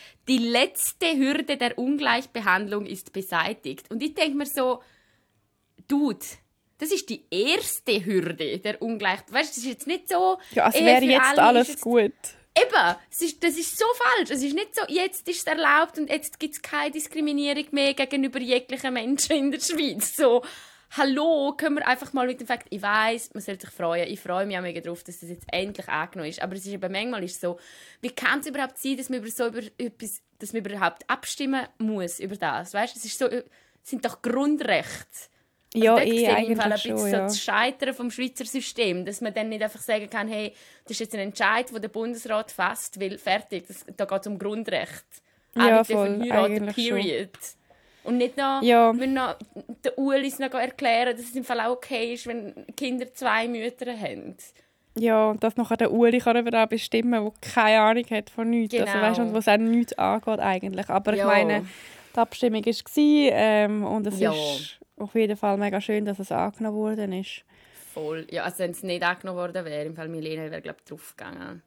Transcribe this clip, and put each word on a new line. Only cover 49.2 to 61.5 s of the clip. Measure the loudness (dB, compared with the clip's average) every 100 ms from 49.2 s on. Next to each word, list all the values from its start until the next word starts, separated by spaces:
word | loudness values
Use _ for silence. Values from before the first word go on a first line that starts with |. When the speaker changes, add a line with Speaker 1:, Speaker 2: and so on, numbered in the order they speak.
| -2 -6 -12 -18 -16 -6
Speaker 1:
der | -4 -2
Ulis | 0 2 0 -4
noch | -4
erklären, | -4 -4 -2 0 2 2 -2
dass | -8
es | -10
im |
Fall | -4 -2
auch | -2
okay | -4 -4 -6 -4
ist, | -6 -8
wenn | -10 -10 -14 -16 -8
Kinder | -4 -4 -6
zwei | -4 0 0 0
Mütter | -4 -6 -8 -10 -8
haben. | -8 -8 -12 -16 -20 _ _ _ _ 0
Speaker 2:
Ja, | 4 6 4
und | 2
dass | 0 0
nachher | -2 2
der | 2
Uli | 6 6 6
kann | 4 2
über | 2
das | 2 2
bestimmen, | 0 0 0 2 0
der | 0 -6 -2
keine | 2 6 8
Ahnung | 6 4 0
hat | -4 -4
von | -4 0
nichts. | 0 0
Also, | 0 0
Speaker 1:
Genau. | 2
Speaker 2:
weißt | 2 2
du, |
und | 2
was | 2 4
auch | 4
nichts | 4 2 2 0
angeht | 2 2 0 0
eigentlich. | 0 0 -2 -6 -2
Aber | 0 2
ich | 2
Speaker 1:
Ja. | 4
Speaker 2:
meine, | 4 4